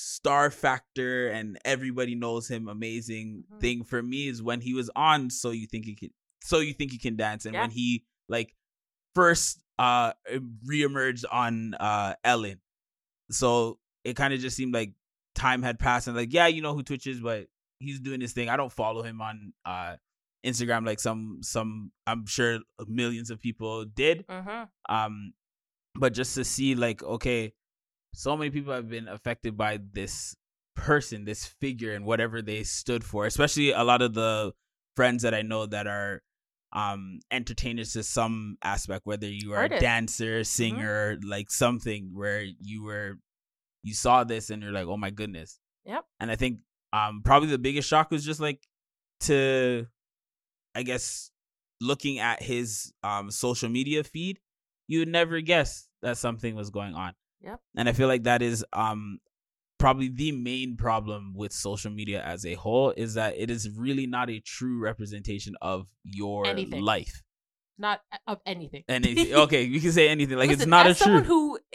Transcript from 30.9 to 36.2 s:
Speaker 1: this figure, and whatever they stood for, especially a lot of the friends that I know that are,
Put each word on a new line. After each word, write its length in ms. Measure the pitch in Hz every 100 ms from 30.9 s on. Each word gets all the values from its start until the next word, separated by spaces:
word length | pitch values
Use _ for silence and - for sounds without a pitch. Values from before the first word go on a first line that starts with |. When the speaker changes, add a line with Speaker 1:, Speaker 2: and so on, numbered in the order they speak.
| 147 - 107 101
Speaker 1:
this 200 | 107 -
figure, 460 | - 139 123 113
and 120 | 104 104
whatever 360 | 113 113 113
they 220 | 107 107
stood 400 | 104 - - 120
for, 220 | - 104 107
especially 460 | - 120 147 143
a 120 | 101
lot 180 | 120 123
of 120 | 123
the 400 | 113 113 110 104 - _ _ _ -
friends 280 | 127 120
that 100 | 117
I 80 | 110
know 240 | 110 110 107
that 220 | 104 104
are, 340 | 101 101 98